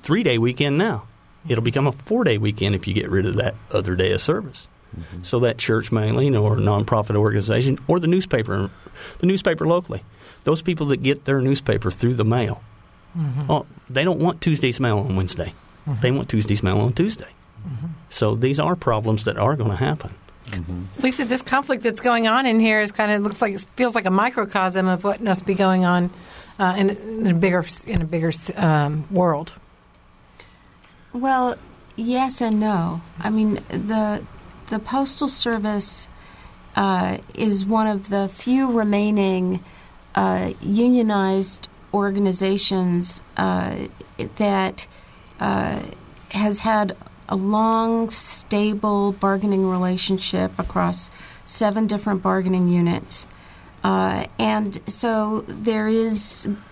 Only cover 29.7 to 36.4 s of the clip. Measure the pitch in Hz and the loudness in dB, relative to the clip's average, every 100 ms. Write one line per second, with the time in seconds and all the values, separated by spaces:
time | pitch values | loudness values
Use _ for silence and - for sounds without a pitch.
29.7 | _ _ _ _ - - - - - - | _ _ _ _ -20 -20 -20 -20 -20 -20
30.7 | - - - - 247 269 262 247 - - | -20 -20 -20 -14 -4 2 2 2 -2 -10
31.7 | - - - 226 254 262 - 233 214 214 | -20 -16 -6 0 2 2 0 2 2 2
32.7 | 196 170 165 - - 202 220 214 - - | 2 0 -4 -10 -6 -2 2 2 0 -4
33.7 | 190 202 220 214 208 - - - - - | -6 -2 0 0 -4 -8 -18 -20 -20 -8
34.7 | 220 214 262 277 - 285 - 240 226 214 | -6 -2 -2 -2 -2 -2 0 0 0 -2
35.7 | 208 196 - - - - - | -2 -4 -6 -10 -18 -20 -20